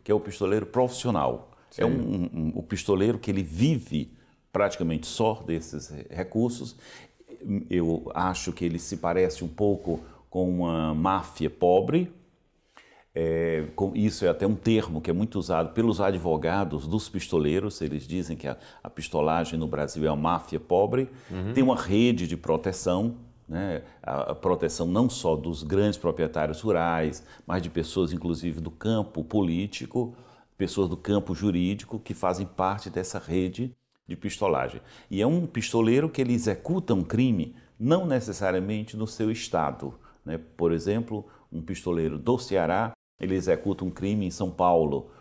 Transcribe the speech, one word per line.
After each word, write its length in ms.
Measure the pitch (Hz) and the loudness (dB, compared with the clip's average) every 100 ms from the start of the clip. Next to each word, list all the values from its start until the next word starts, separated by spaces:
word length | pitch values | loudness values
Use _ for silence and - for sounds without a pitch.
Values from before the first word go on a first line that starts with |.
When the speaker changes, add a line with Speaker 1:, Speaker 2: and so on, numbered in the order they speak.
Speaker 1:
que 80 | - | 0
é 60 | 104 | 0
o 60 | |
pistoleiro 440 | 101 - 98 104 98 | 0 -4 0 2 0
profissional. 840 | 127 127 123 123 92 65 58 - - _ | 2 0 0 0 2 0 -2 -10 -20 _
Speaker 2:
Sim. 120 | - | -2
Speaker 1:
É 40 | - | 0
um, 40 | |
um, 400 | - 113 98 87 | 0 -2 -2 -2
um, 180 | 80 78 90 | -2 -4 -4
o 80 | |
pistoleiro 560 | - 98 - 98 104 123 | -6 -6 0 2 4 2
que 100 | - | -2
ele 140 | 98 | -2
vive 680 | 85 80 135 139 - 76 65 - _ _ _ | -2 2 2 2 -2 -4 -6 -12 _ _ _
praticamente 560 | 95 101 - 82 80 - | 0 0 0 -2 -2 -4
só 380 | - 110 107 - | 0 0 0 -2
desses 440 | 82 80 76 - | -4 -4 -12 -10
re-, 180 | 73 - | -14 -12
recursos. 680 | 85 90 110 120 120 120 - - - - _ - 117 98 98 - | -8 -4 0 0 0 -10 -14 -20 -20 -20 _ -20 -16 -4 -4 0
Eu 400 | 90 82 82 - - | 0 2 0 -4 -2
acho 380 | 92 90 - | -2 -2 -6
que 100 | 82 | -4
ele 160 | 87 80 | -2 -4
se 160 | - 82 | -6 -6
parece 480 | - 90 92 - | -2 2 2 0
um 60 | 82 | -8
pouco 500 | 76 104 92 90 80 - - _ | -2 0 0 -2 -4 -6 -20 _
com 200 | 92 90 | -2 0
uma 440 | 90 85 82 80 | 0 0 0 0
máfia 560 | 78 92 95 - - 76 | 0 0 0 -2 -4 -4
pobre. 600 | - 87 92 - 160 180 - _ _ _ _ _ - - _ _ | 2 6 6 4 0 0 -6 _ _ _ _ _ -20 -20 _ _
É, 520 | 80 82 82 82 80 78 - | -2 0 0 0 0 -4 -2
com, 160 | 98 | -2
isso 300 | 110 104 - | 0 0 2
é 60 | 92 | 0
até 180 | - 98 | 2 0
um 80 | 104 | 0
termo 460 | 117 110 95 78 | 4 2 2 -4
que 80 | 85 | -2
é 40 | |
muito 240 | 85 113 101 | 0 0 -2
usado 360 | 87 82 82 | 0 0 0
pelos 260 | - 117 92 | 2 2 4
advogados 880 | 101 92 85 78 80 95 92 73 73 | 2 2 0 0 2 0 0 -4 -2
dos 220 | 104 - | -4 -2
pistoleiros. 720 | 92 - 85 73 87 101 - | -8 -2 0 2 2 -2 -6
Eles 260 | 78 73 64 | -6 -6 -6
dizem 300 | 87 82 - | -6 -6 -6
que 100 | 71 | -8
a, 80 | - - - | -10 -12 -18
a 80 | - | -16
pistolagem 680 | - 80 82 76 82 80 82 | -12 -4 0 2 2 0 -2
no 80 | 78 | -2
Brasil 400 | 73 73 78 78 | -2 -4 0 0
é 20 | |
uma 60 | 73 | 2
máfia 440 | 78 85 - 78 | 2 0 -2 -8
pobre. 500 | - 87 107 127 131 - - | 0 2 4 2 -2 -6 -12
Speaker 2:
Uhum. 220 | 92 95 | -6 -2
Speaker 1:
Tem 80 | 127 | 2
uma 140 | 131 120 | 4 2
rede 520 | 87 104 120 110 85 | 2 4 6 4 0
de 100 | 82 | -4
proteção, 800 | - 80 95 90 90 90 117 117 - - - | 0 0 0 -2 0 2 0 -4 -14 -20 -10
né? 320 | 80 98 82 - - | -6 -4 -4 -8 -12
A, 280 | - 69 - | -6 -4 -2
a 40 | 80 | -2
proteção 500 | 95 87 80 - 85 | 2 2 2 0 0
não 240 | 98 123 | 4 2
só 260 | - 87 78 | 2 0 0
dos 280 | 71 78 | 0 -6
grandes 340 | 76 98 104 98 | 0 2 2 2
proprietários 640 | 85 76 78 78 76 78 | -2 0 0 0 -2 -2
rurais, 640 | 110 87 85 82 80 - - - - | 2 2 4 2 0 -2 -14 -20 -4
mas 160 | 90 | -4
de 60 | 85 | -2
pessoas, 440 | 82 78 95 85 | -4 -2 0 0
inclusive, 480 | 82 85 82 85 76 | 0 -2 -2 -4 -6
do 80 | 80 | -8
campo 540 | - 107 113 101 80 | -6 0 0 0 -4
político, 920 | 80 107 92 85 101 - - 123 120 - - - _ - | -2 2 2 0 -2 -6 -6 -4 -4 -6 -20 -20 _ -4
pessoas 320 | 95 - 92 | -2 2 0
do 80 | 87 | 0
campo 380 | - 101 98 | 0 0 0
jurídico 680 | 82 101 87 90 104 - 110 | -2 2 2 2 0 -6 -12
que 140 | - | -10
fazem 320 | 92 92 90 98 | -2 0 0 -4
parte 440 | - 92 101 98 | -2 -2 -2 -6
dessa 280 | 85 92 95 | -6 -6 -8
rede 580 | - 90 92 92 127 - _ _ - | -2 0 0 -2 -8 -8 _ _ -14
de 80 | 87 | -8
pistolagem. 680 | 101 - 98 71 65 60 - - - | -8 -2 2 2 0 -6 -18 -20 -6
E 120 | 95 | 0
é 40 | 113 | 2
um 220 | 170 165 | 2 0
pistoleiro 600 | 117 - 113 113 127 156 | -4 0 2 6 4 4
que 120 | 147 | 0
ele 120 | 127 | 2
executa 600 | 120 110 95 - 180 175 | 2 2 -2 -2 -2 2
um 100 | 101 | 0
crime 520 | 85 107 127 101 76 - - - | 2 2 4 2 -2 -8 -20 -4
não 260 | 117 175 180 | 2 2 4
necessariamente 920 | 131 107 95 98 92 95 110 107 110 | 0 -2 -2 0 2 0 -4 -4 -6
no 120 | 110 | -6
seu 240 | - 110 | -2 -2
estado, 640 | 113 - 85 73 67 69 60 - _ | -2 -2 0 0 -2 -10 -12 -20 _
né? 160 | - 80 - - | -10 -8 -10 0
Por 160 | 85 | 2
exemplo, 540 | 82 92 110 117 107 - - _ | 2 2 0 -2 -8 -10 -20 _
um 100 | 82 | -10
pistoleiro 580 | 82 92 90 85 80 76 | -8 -6 -2 0 0 -2
do 180 | 90 123 | 0 0
Ceará, 540 | - 95 80 92 113 - _ - | 2 0 2 2 0 -6 _ -8
ele 160 | 92 92 | -2 -2
executa 480 | 92 80 101 95 | 2 0 2 -2
um 60 | 92 | -4
crime 360 | 90 98 107 92 | -4 -2 0 -2
em 40 | |
São 200 | - 92 | -2 -6
Paulo, 580 | 82 90 87 78 69 - - | 2 4 6 4 0 -6 -20